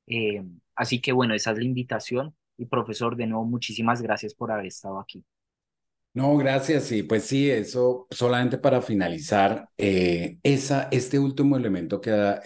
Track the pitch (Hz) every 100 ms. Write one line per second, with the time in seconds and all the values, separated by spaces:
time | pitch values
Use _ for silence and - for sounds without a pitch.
0 | - 117 107 101 92 85 _ - 117 123
1 | 135 127 120 107 113 110 123 127 123 110
2 | - 123 151 - _ - 123 123 110 104
3 | 120 120 113 110 113 120 - 107 113 120
4 | 110 104 107 - 117 107 95 - 98 98
5 | - 92 - _ _ _ _ _ _ _
6 | _ 123 139 147 135 135 143 147 - 107
7 | - 110 - 135 139 113 101 123 123 127
8 | - - 120 123 123 131 135 127 - 101
9 | 90 82 76 104 98 113 - - 104 92
10 | 90 85 85 - 139 135 - 135 - 131
11 | - 139 135 135 139 131 113 92 82 98
12 | 113 104 101 98